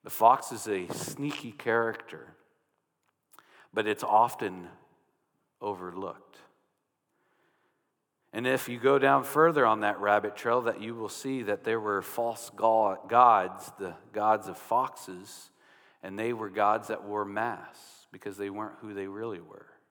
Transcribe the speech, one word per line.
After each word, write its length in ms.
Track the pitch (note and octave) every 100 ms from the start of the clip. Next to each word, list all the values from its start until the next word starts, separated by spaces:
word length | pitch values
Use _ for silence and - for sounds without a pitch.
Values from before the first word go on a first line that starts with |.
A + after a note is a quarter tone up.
The 80 | A#2+
fox 420 | - A2+ C3 -
is 140 | A#2 A2
a 200 | G2 F2+
sneaky 640 | - - - C#3+ - A#2+
character, 840 | G#2 A#2+ A#2 A2+ G#2+ - D#2 - _ _ _ _ _ _ _ _ _ _ - _ - _
but 140 | A2+ G#2+
it's 160 | G#2
often 680 | - G#2+ A#2+ - G#2 F#2 F2 - _ _ _ _ _ _ _ _
overlooked. 720 | G#2 F#2 F2+ F2 F#2+ - _ - _ _ _ _ _ _ _ _ _ _ _ _ _ _ _ _ _ _ _
And 140 | - B2+
if 200 | C3 -
you 120 | A#2+
go 180 | C3 C#3
down 240 | C3+ C#3
further 420 | B2+ D3 E3 D3+
on 160 | A#2 A2
that 200 | G#2 F#2
rabbit 340 | G2+ G#2 G#2
trail, 280 | - A#2+ A#2+
that 200 | A#2 G#2
you 140 | G#2+ A#2
will 120 | G#2+
see 360 | - C3+ C3+
that 180 | G#2 G2+
there 160 | A2+ A2+
were 240 | G#2+ G2+
false 480 | F#2+ - A#2 A2+ - -
go-, 420 | A2+ A2+ G#2 F#2+ -
gods, 640 | A#2 B2 G#2+ F#2 - - -
the 160 | F#2+ E2 -
gods 360 | G#2 G#2+ A2 G2
of 100 | F2
foxes, 920 | - A#2 C3 - - F2+ G2 - - _ _ _ _ _
and 160 | F#2+ G2
they 140 | A2+
were 180 | A#2 G#2
gods 380 | G2+ G#2 A2 A2
that 160 | A2
wore 200 | G2+ G#2
masks 840 | G2+ G2+ A#2 F2+ F2+ - - - _
because 260 | G2 G#2 F#2+
they 140 | G2+
weren't 240 | G2+ G#2+ -
who 120 | A2
they 140 | G2 G2
really 340 | G2+ A2+ F#2
were. 260 | E2 G2+ - _ _